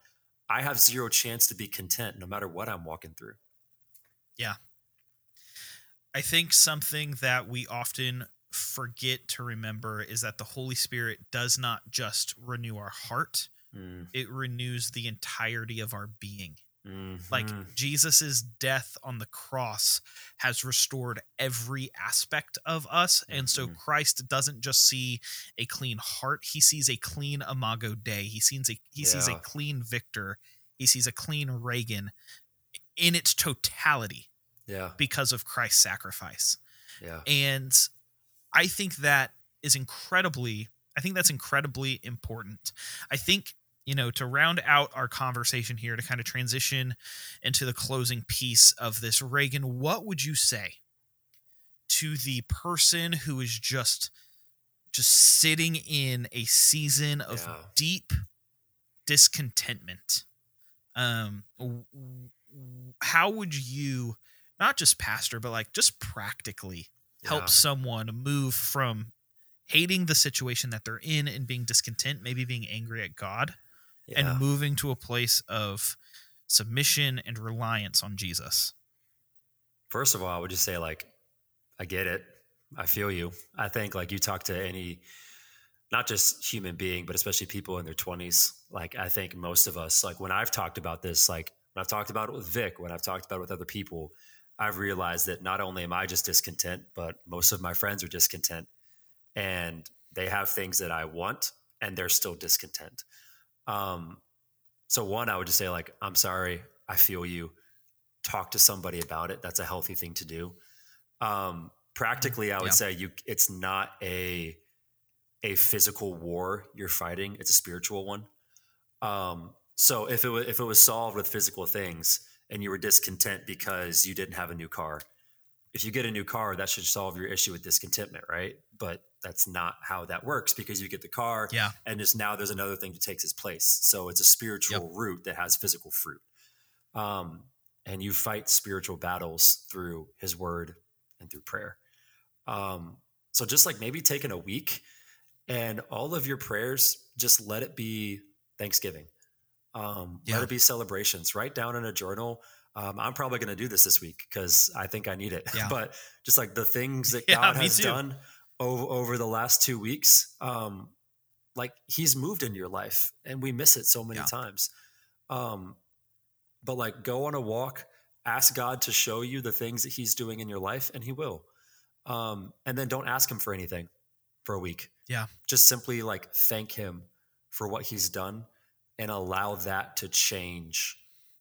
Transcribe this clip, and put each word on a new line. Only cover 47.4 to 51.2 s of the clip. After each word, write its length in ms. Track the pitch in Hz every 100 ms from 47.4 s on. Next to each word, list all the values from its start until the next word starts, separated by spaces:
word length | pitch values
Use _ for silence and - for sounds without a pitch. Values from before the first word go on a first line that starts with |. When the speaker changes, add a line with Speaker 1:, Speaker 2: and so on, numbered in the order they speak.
Speaker 2:
into 220 | 120 -
the 80 | 131
closing 500 | 123 - 131 123 120
piece 480 | - - 127 113 - -
of 220 | 117 107
this, 200 | 117 110
Reagan, 600 | 131 139 139 139 131 123
what 260 | 143 214 220
would 160 | 165
you 140 | 139 147
say 380 | - 113 92 - _ _ _ _